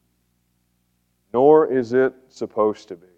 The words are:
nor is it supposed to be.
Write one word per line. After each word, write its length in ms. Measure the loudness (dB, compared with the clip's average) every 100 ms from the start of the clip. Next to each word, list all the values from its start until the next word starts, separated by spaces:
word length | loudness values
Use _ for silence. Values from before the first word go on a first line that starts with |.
| _ _ _ _ _ _ _ _ _ _ _ _ _
nor 340 | 0 4 4 2
is 260 | -4 -2
it 200 | -2 -2 -4 _
supposed 580 | -14 -12 -4 -4 -4 -14
to 60 | -20
be. 120 | -20